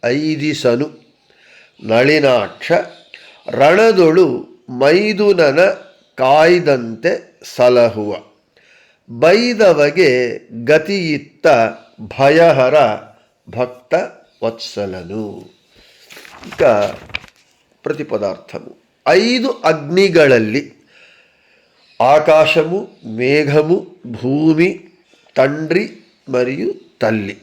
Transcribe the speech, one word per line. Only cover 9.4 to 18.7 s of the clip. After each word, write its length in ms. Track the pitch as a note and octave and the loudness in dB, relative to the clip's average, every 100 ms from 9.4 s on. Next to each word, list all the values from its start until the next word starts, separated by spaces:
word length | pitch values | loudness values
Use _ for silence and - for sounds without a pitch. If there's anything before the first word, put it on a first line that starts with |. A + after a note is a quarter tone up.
| A#3+ A3 G#3 D#3 D3 D3+ E3 B2+ A#2+ - _ A2+ A#2+ | 0 2 2 4 2 2 2 2 -2 -6 _ -12 0
ಗತಿಯಿತ್ತ 840 | D#3 D#3 G3 E3 D3 - _ E3+ B2+ A2+ - _ _ G#2+ - | 0 0 -6 -4 -6 -8 _ 0 2 0 -4 _ _ -18 0
ಭಯಹರ 560 | C3+ D#3 E3+ C#3 B2+ D3 B2 G#2 - _ _ _ - | 2 4 4 4 2 2 2 -2 -10 _ _ _ -16
ಭಕ್ತ 440 | G#2 B2 - _ E3 - - _ _ | -8 -8 -8 _ -4 -4 -14 _ _
ವತ್ಸಲನು. 1080 | A2+ A2+ - - G2+ F#2 E2+ G#2 G#2+ E2 - _ _ _ _ _ _ - - - - | -8 -8 -14 -10 -10 -10 -12 -12 -12 -14 -20 _ _ _ _ _ _ -20 -20 -20 -20
ಈಗ 160 | - D3+ G#2 G2+ - - - - _ _ _ _ _ | 0 2 2 -2 -6 -16 -18 -18 _ _ _ _ _
ಪ್ರತಿಪದಾರ್ಥವು. 1080 | C#3+ D3+ D3 G#2+ G2+ - - - - | -10 -8 -8 -6 -6 -8 -14 -18 -18